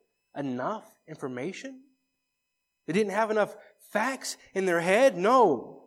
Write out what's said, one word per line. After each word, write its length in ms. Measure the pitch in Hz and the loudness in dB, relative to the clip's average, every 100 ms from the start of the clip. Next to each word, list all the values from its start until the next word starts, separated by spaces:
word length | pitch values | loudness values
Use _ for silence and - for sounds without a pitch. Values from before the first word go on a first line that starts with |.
| _ _ _ 139 | _ _ _ -10
enough 520 | 139 123 143 214 - _ - | -6 -4 -4 -6 -12 _ -20
information? 720 | 151 143 123 156 190 269 262 _ _ _ _ _ _ _ _ _ _ - | -12 -10 -8 -10 -10 -14 -18 _ _ _ _ _ _ _ _ _ _ -4
They 60 | |
didn't 200 | 180 208 | -2 0
have 200 | 196 220 | 0 0
enough 240 | 214 202 - - _ - | 0 -2 -4 -20 _ -8
facts 460 | 208 240 262 - - - | -4 -4 -6 -10 -14 -8
in 100 | 190 | -2
their 160 | 190 170 | 0 2
head? 360 | 165 202 269 165 | 2 4 4 4
No. 580 | 190 262 208 123 - - | 4 6 6 2 -4 -18